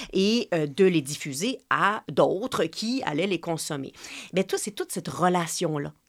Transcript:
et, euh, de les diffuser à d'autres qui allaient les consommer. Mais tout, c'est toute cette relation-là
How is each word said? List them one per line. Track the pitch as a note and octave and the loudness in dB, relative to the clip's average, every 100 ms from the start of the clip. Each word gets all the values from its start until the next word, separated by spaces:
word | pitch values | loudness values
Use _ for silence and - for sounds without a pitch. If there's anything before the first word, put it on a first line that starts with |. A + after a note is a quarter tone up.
| - | -4
et, | F#3+ G3 A#3+ - | 2 2 2 0
euh, | E3+ D3+ | 0 0
de | C#3 | 4
les | F#3+ E3 | 6 6
diffuser | C3+ D3+ E3 D3+ A3 B3+ - | 0 -4 -6 -4 -4 -4 -2
à | C#3+ F#3+ G#3+ - | 2 2 0 0
d'autres | D3 C#3 E3+ B3+ - | 4 4 2 -2 0
qui | E3 - A3 C4 | -2 -2 -4 -2
allaient | - D3 G3 | -2 -2 0
les | E3+ | -2
consommer. | E3+ D#3+ - C#3+ C3+ - - - - | -2 -4 -4 -6 -8 -12 -16 -14 -4
Mais | F3+ | -2
tout, | F#3+ G4 | 0 -2
c'est | - | -4
toute | - F4+ | -6 -6
cette | F3+ D#3 | -6 -6
relation-là | C3+ F3+ F3+ E3 - E3+ D3+ D3 - | 0 2 4 0 -2 -2 0 -4 -10